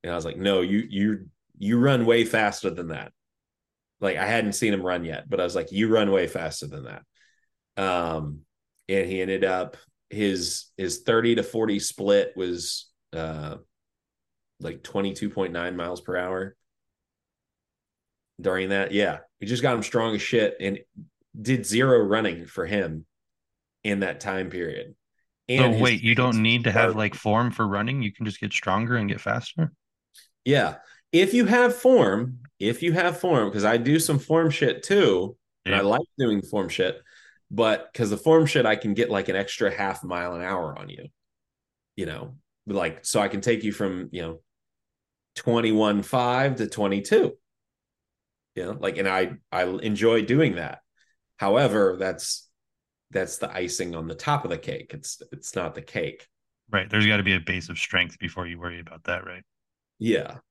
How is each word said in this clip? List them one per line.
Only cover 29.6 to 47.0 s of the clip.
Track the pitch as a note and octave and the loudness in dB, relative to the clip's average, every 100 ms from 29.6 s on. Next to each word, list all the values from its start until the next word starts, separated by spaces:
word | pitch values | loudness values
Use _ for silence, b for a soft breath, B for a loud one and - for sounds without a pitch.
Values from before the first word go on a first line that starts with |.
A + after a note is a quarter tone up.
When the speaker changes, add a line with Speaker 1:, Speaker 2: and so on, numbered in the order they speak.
| D#3+ - _ _ _ b b _ | -4 -4 _ _ _ b b _
Speaker 1:
Yeah. | - C#3 D#2+ D2+ B B B | 2 4 2 -2 B B B
If | E3 F#3+ | 4 4
you | A#3 G#3 | 4 4
have | A#3+ B3 B3 | 6 4 4
form, | B3+ B3+ A#2 G2+ B2 B2+ - _ | 6 6 6 2 -2 -8 -18 _
if | G2+ A#2+ | -2 0
you | E3+ | 0
have | E3 F3 F3 | 2 2 0
form, | F#3 C#3+ G#2 | 2 2 2
'cause | G#2 | 2
I | G#2 A#2 | 2 4
do | B2 D#3+ | 4 2
some | D#3+ C#3+ | 4 0
form | - D#3 D#3+ | 2 2 2
shit | C#3+ C3+ - | 2 0 0
too, | - G3+ D#3+ F#2 F#2+ - _ _ F#2 | 2 4 6 4 0 -8 _ _ -2
and | G2 | 2
I | |
Speaker 2:
Yeah. | |
Speaker 1:
like | G2 A#2 - - | 4 2 0 -2
doing | B2 G#2 | 0 0
form | F#2+ G#2 F2+ | 0 -4 -2
shit, | - F#2 - b b b b _ | 0 -2 -2 b b b b _
but | G2+ A2+ G#2+ - | 0 2 2 -4
'cause | - A2 | -4 -2
the | G2+ | 0
form | - D#3+ D3+ | 4 6 6
shit, | D3 A2+ | 4 2
I | G#2+ | 2
can | G#2+ G2+ | 0 0
get, | A#2 | 2
like, | G2+ F#2+ | 0 0
an | F#2+ | -2
extra | G2 - G#2 | -4 0 -2
half | G2 G2 F#2+ | 0 -4 -4
mile | F2+ F2 F2 | -6 -6 -6
an | F2 | -6
hour | F2+ F#2+ D#2+ C#2 | -6 -4 -6 -10
on | G1+ | -14
you, | G1+ - _ _ _ _ _ _ _ _ - | -16 -20 _ _ _ _ _ _ _ _ -10
you | F2 | -8
know, | D#2 - C3 _ _ - | -8 -14 -18 _ _ -6
like, | G2+ E2+ D#2+ - | -2 -2 -4 -2
so | A2+ | 0
I | G2+ | 0
can | G2+ | 0
take | A2 A2+ | 0 0
you | G#2+ | 0
from, | G2+ G2+ F#2 F2 | -2 -4 -4 -8
you | F2+ | -8
know, | E2 E2 _ _ _ _ _ _ _ _ _ - | -8 -10 _ _ _ _ _ _ _ _ _ -8
twenty-one | - A#2 A#2 G#2+ G#2+ G#2 | 0 2 4 4 4 2
five | G2 B2+ B2 B2 C#3 B2+ | 0 0 0 2 0 0
to | G#2+ | -4
twenty-two, | - G2+ G2 | -2 0 0